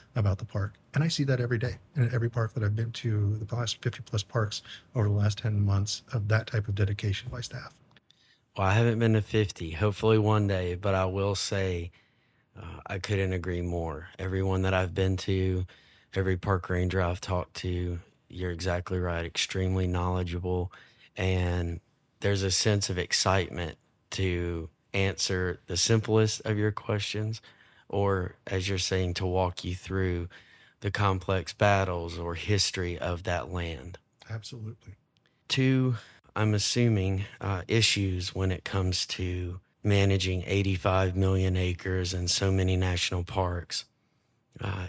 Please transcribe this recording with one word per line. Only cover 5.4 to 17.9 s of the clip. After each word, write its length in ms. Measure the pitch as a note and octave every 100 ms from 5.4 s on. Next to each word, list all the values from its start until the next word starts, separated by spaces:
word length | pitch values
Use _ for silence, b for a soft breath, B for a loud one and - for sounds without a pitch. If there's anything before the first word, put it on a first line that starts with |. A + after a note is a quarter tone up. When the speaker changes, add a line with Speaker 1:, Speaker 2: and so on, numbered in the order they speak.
| A2 G#2
Speaker 1:
months, 380 | G2+ G2 G2+ - -
of 140 | A#2+ G2+
that 220 | A2 A2
type 180 | A2+ G#2
of 80 |
dedication 560 | G2+ G2+ G2+ G#2 G2 B2
by 100 | B2
staff. 380 | - - - - _ _ _ b b b b -
Speaker 2:
Well, 80 | F#2+
I 80 |
haven't 240 | A2 A#2 A2+
been 140 | A2+
to 100 | A2
fifty, 480 | G2+ A2 G2+ - D#2+
hopefully 480 | D#2+ G#2+ F#2+ A2 A2
one 300 | G#2+ G#2+ G2+
day, 260 | F#2+ F2+
but 220 | F2 G2+ F#2+
I 80 |
will 320 | F#2+ F#2+ G2+ F#2+
say, 560 | - G2 F#2+ F2 E2+ b b b b b b F#2+
uh, 200 | F#2 -
I 140 | - G2
couldn't 340 | - G2 F#2+
agree 300 | F#2 E2+ F2
more. 460 | F2 F2 E2 D2 F2+ -
Everyone 440 | F#2 F#2+ F#2+ F#2+
that 120 | F#2+
I've 200 | F#2+ F#2
been 220 | F#2 F#2+ F#2+
to, 480 | - F#2+ F#2 F#2 F2+ B B B B
every 220 | G2 F#2+ F2+
park 320 | G2+ F#2 -
ranger 320 | F2+ F2+ F#2
I've 200 | F2 F2+
talked 340 | - F2+ - -
to, 420 | F#2 F2+ F2+